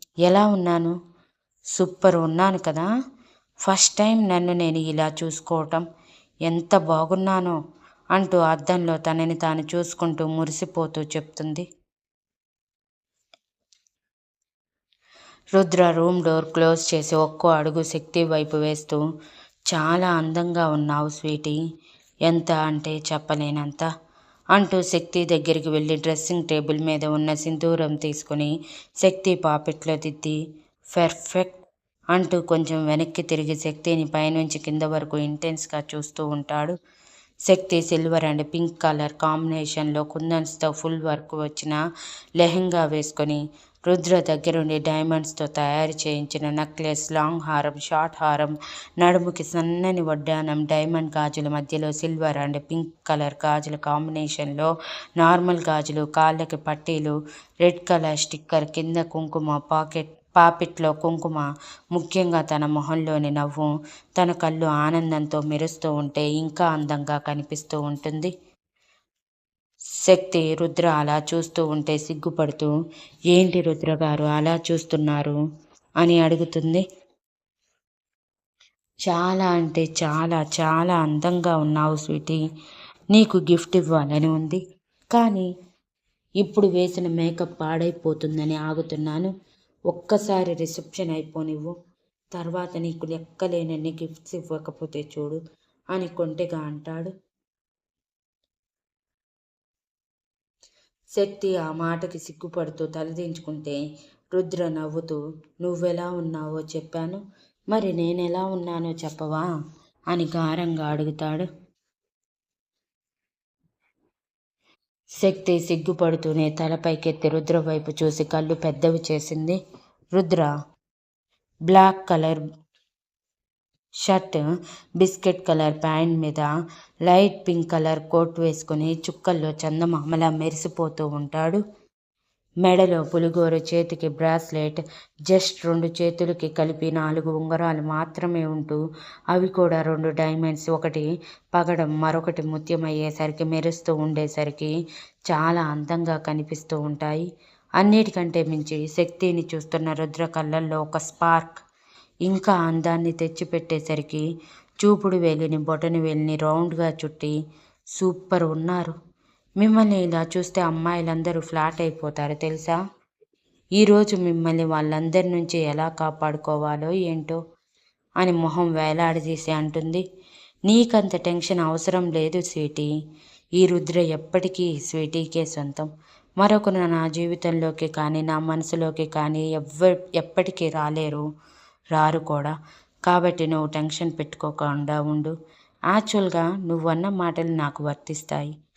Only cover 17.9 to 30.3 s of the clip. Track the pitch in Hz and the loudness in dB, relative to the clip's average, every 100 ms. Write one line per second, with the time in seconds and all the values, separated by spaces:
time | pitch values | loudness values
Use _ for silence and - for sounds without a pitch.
17.9 | 160 156 170 160 156 151 151 151 151 - | -6 -2 0 2 2 0 0 0 -2 -2
18.9 | 147 151 156 - - - _ - 165 156 | -2 0 -4 -14 -20 -20 _ -4 0 2
19.9 | 175 180 165 160 170 170 170 160 151 151 | 2 2 2 0 0 0 2 2 2 0
20.9 | 147 151 151 156 151 151 151 165 160 _ | 0 -2 -4 -4 -4 -2 -4 -4 -8 _
21.9 | _ _ - 165 165 165 160 156 151 156 | _ _ 0 2 2 2 0 0 -2 -4
22.9 | 156 151 151 151 147 147 147 147 143 160 | -6 -4 -6 -2 -2 -2 -4 -4 -4 -6
23.9 | 160 _ _ _ _ - 196 196 185 180 | -6 _ _ _ _ 2 4 4 2 2
24.9 | 170 170 180 170 160 160 160 151 151 151 | 0 0 -2 2 2 2 0 0 0 0
25.9 | 156 160 156 - 175 165 156 147 151 160 | 0 0 -2 -2 -2 0 0 0 0 0
26.9 | 151 151 151 151 151 160 156 165 165 151 | 0 0 0 0 -2 -2 0 2 2 0
27.9 | 147 156 147 - 147 147 156 - - - | -2 -4 -6 -6 -2 -2 -4 -8 -20 -18
28.9 | - 190 185 190 180 165 151 151 156 160 | 2 2 4 0 2 2 0 -2 -6 -4
29.9 | 151 156 147 156 | -4 -4 -6 -6